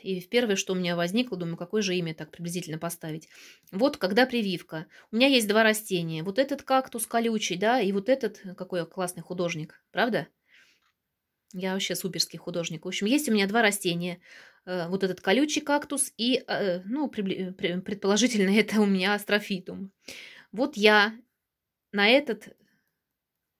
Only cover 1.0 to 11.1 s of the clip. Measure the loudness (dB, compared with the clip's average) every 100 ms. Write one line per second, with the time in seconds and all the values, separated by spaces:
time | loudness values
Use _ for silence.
1 | 0 0 -2 -4 -6 -6 -4 -2 0 -2
2 | -2 -6 -12 -10 -8 -8 -8 -8 -8 -8
3 | -10 -10 -12 -20 -20 -20 _ 0 0 0
4 | 0 4 4 2 -2 -4 -6 -10 -10 -16
5 | -6 2 6 6 4 6 6 4 0 -2
6 | -2 -4 -4 -2 -2 -2 0 0 0 -8
7 | -4 -2 0 -2 -2 0 2 2 2 0
8 | 0 0 0 -6 -14 -14 -6 -6 -6 -4
9 | -6 -6 -10 -4 -4 -4 -8 -14 _ 0
10 | 0 0 -4 _ _ _ _ _ _ _
11 | _